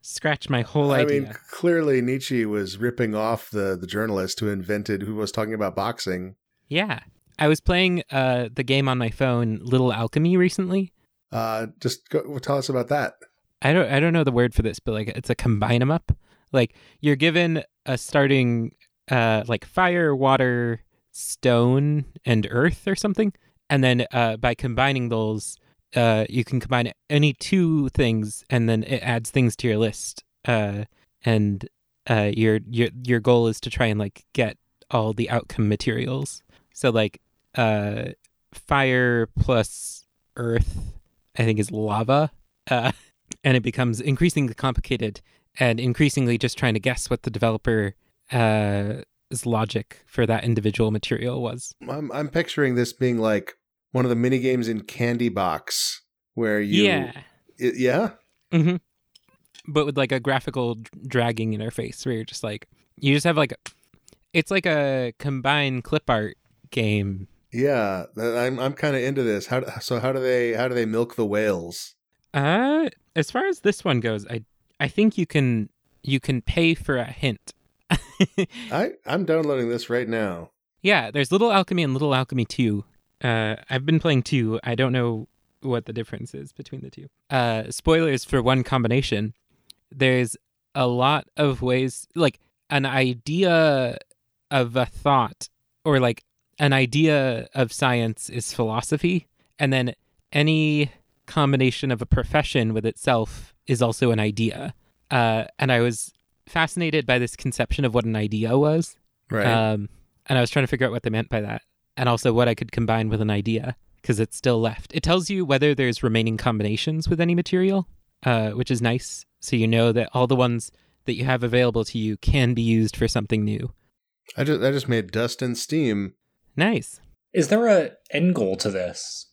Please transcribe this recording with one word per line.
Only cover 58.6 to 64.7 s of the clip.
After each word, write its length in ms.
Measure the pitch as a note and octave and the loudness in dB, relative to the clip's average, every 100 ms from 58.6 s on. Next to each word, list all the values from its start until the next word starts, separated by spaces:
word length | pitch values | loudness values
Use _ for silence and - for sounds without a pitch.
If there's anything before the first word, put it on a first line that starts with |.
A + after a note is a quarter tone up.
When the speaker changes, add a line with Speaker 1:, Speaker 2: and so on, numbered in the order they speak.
| D#3+ F3+ _ _ _ _ _ _ _ - - | 2 0 _ _ _ _ _ _ _ -20 -4
Speaker 1:
But 200 | D3+ D3 | -2 0
with, 100 | C#3 | 0
like, 140 | B2+ | 0
a 80 | C3 | 0
graphical 540 | A#2+ C3+ - C3 A#2+ A2+ | 0 -2 -2 -4 -4 -6
d-, 140 | A2+ - C3 | -12 -16 -4
dragging 440 | B2 A#2 A2+ A2 | 0 0 -2 -4
interface 520 | G#2+ A2 - A#2 - - | -4 -6 -6 -10 -8 -6
where 80 | |
you're 100 | A2+ | -6
just, 200 | A2+ - | -8 -10
like, 240 | A2+ G#2 - _ _ - | -8 -10 -14 _ _ -4
you 180 | C#3 | 2
just 100 | C#3+ | 2
have, 120 | E3+ D#3 | 2 2
like, 180 | C#3+ - - _ _ _ _ _ _ | 0 -4 -14 _ _ _ _ _ _
it's 180 | E3+ - | -2 0
like 160 | G3 | -2
a 460 | F3 | 0